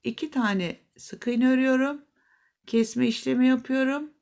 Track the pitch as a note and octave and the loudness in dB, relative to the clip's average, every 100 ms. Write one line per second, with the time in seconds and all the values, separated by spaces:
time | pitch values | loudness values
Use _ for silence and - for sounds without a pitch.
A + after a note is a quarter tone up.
0 | A#3+ A#3 D4+ C4+ A3 G3 F3 - _ - | -6 -6 -6 -2 0 0 -4 -8 _ -20
1 | - - A#3+ A#3+ B3+ C4 C4 C4 C4+ D4 | -16 -8 -4 2 2 4 2 2 0 -4
2 | _ _ _ _ _ _ - A3+ A3 A#3+ | _ _ _ _ _ _ -2 0 0 0
3 | B3 A3+ - B3+ B3+ C4 C4 C4 C4 C#4+ | 0 0 -2 2 4 2 0 0 0 -2
4 | D4+ _ | -6 _